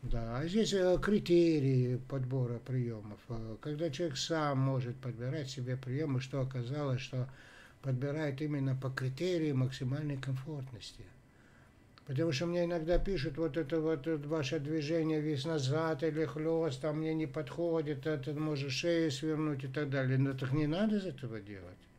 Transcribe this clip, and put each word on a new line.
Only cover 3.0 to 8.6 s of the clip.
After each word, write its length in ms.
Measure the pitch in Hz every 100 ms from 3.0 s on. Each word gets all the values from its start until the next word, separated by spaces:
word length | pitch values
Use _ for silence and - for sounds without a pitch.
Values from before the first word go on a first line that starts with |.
| 104 107 -
э, 260 | 117 110 107
когда 260 | 156 147 165
человек 300 | 135 175 131
сам 400 | - 165 147 135
может 380 | 135 131 123 117
подбирать 520 | 127 110 123 156 131
себе 300 | - 123 127
приёмы, 420 | 131 131 156 131
что 220 | 131 139
оказалось, 580 | 131 131 120 147 143 127
что 260 | - 131 127 - - - - -
подбирает 600 | 135 127 143 147 156 135
именно 340 | 151 147